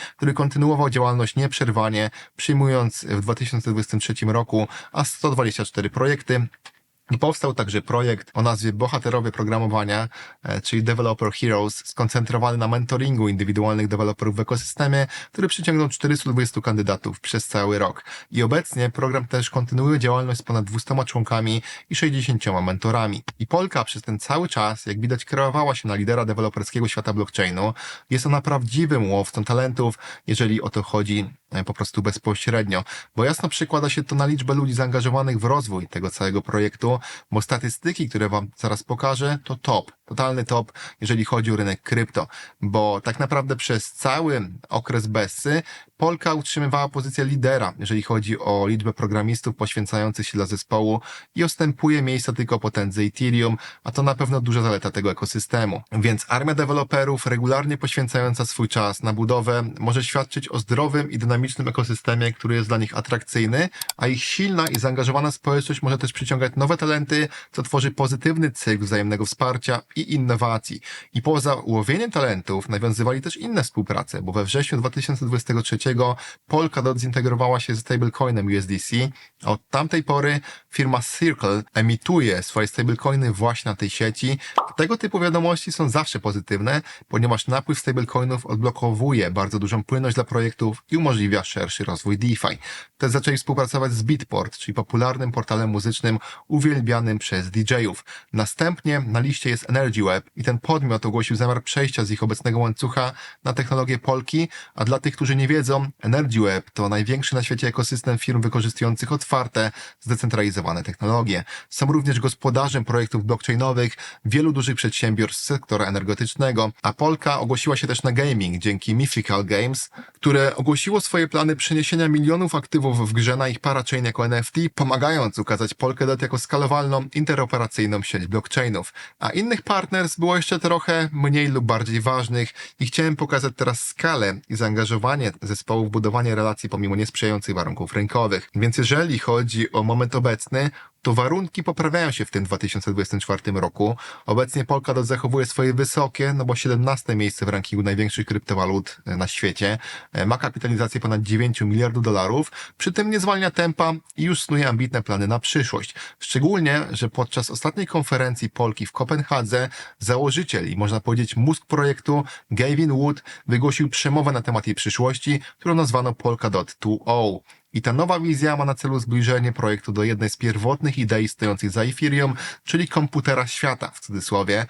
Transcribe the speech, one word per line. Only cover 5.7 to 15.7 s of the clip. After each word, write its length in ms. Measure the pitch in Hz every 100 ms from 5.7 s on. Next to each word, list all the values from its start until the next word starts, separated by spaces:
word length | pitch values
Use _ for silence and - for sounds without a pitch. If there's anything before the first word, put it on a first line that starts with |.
| - 101
projekty. 580 | - 135 143 - 127 117 - - - _ _ -
I 60 | 120
powstał 360 | 151 156 143
także 280 | 120 104 104
projekt 500 | - 120 123 104 -
o 80 | -
nazwie 320 | 117 110 110
Bohaterowie 580 | 101 123 131 120 120 113
Programowania, 800 | - 107 110 113 107 104 104 113 - - -
e, 180 | - 101
czyli 220 | - 113
Developer 480 | 110 117 117 110 107
Heroes, 440 | - 120 104 104 - -
skoncentrowany 720 | - 110 123 117 120 120 120
na 100 | 113
mentoringu 600 | 120 120 127 135 123 107
indywidualnych 580 | 98 101 104 107 107 104
deweloperów 480 | 104 104 104 110 104
w 40 |
ekosystemie, 680 | 110 120 - - 143 139 135 - -
który 160 | - 190
przyciągnął 420 | - 170